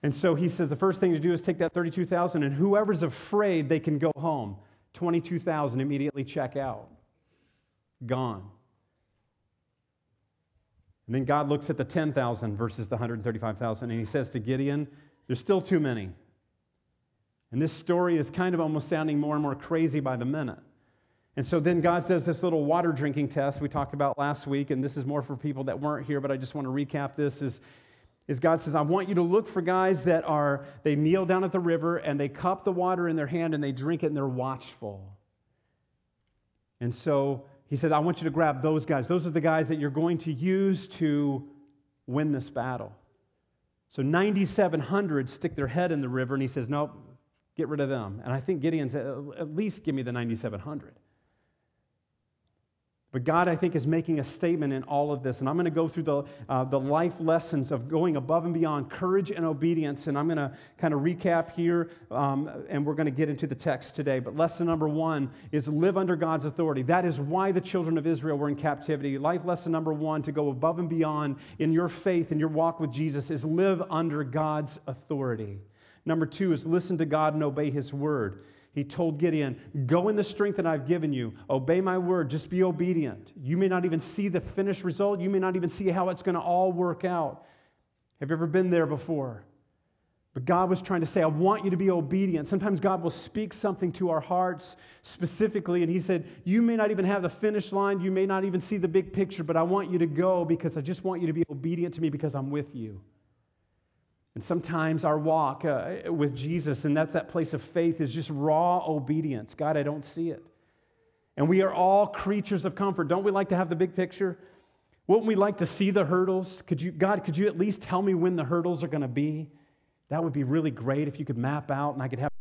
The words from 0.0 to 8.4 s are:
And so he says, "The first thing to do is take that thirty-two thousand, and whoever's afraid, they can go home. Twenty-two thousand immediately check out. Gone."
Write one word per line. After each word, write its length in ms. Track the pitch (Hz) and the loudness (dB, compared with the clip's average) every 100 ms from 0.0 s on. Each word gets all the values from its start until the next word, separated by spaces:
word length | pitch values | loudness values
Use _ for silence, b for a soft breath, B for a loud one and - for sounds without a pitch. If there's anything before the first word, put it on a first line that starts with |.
And 100 | 151 | -2
so 220 | 131 185 151 | 2 2 2
he 100 | 175 | 0
says, 240 | 175 160 | 0 -2
"The 60 | 147 | 2
first 240 | 190 190 | 0 2
thing 100 | 190 | 2
to 60 | 160 | 2
do 140 | 160 | 2
is 100 | 170 | 0
take 160 | 175 175 | 0 0
that 140 | 165 | 0
thirty-two 340 | 180 170 185 180 | 0 -2 -2 0
thousand, 380 | 175 175 170 | 0 2 2
and 100 | 139 | 0
whoever's 480 | 139 196 202 214 180 | 2 4 4 4 2
afraid, 680 | 156 - - 208 208 170 143 | 0 -4 -2 2 4 2 2
they 120 | 160 | 0
can 180 | 160 147 | 2 0
go 140 | 156 151 | 0 0
home. 420 | 165 147 107 98 b b b | -2 -2 -6 -10 b b b
Twenty-two 480 | - 175 170 165 175 | -4 0 0 0 -4
thousand 400 | 170 156 143 120 | -2 0 0 0
immediately 420 | 135 139 143 139 | 0 0 -2 -4
check 340 | 139 156 131 139 | -6 -4 -4 -4
out. 300 | 135 107 107 - _ _ _ _ _ _ _ _ _ _ 120 | -6 -6 -12 -20 _ _ _ _ _ _ _ _ _ _ -4
Gone." 420 | 131 127 101 | -2 -2 -6